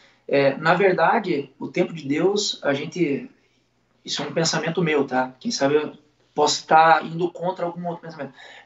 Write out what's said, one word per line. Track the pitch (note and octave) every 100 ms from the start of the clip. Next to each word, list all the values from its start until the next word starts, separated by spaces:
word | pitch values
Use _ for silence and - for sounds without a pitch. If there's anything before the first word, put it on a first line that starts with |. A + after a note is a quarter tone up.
| _ _ -
É, | C#3 C#3 C3+
na | D#3+
verdade, | F3+ G3 E3 E3+ A3 F#3+ D3 - -
o | C3
tempo | F3 -
de | D#3+ C3+
Deus, | D3+ F#3 G#3 - -
a | C#3+
gente, | C#3 D#3+ F3+ D3+ C#3 B3 _ _ _ _ _ _ _
isso | - -
é | -
um |
pensamento | E3+ E3 D#3+ D#3+ F3
meu, | D#3+ D3+ -
tá? | - B2+ -
Quem | A#3
sabe | - C#3 D3
eu | - - _ _ _ -
posso | D3 -
estar | - D#3+ D#3+ D#3 D#3+
indo | E3 F3
contra | - F3 F#3 F3
algum | E3+ F3
outro | E3+
pensamento. | E3 D#3+ C3+ - - -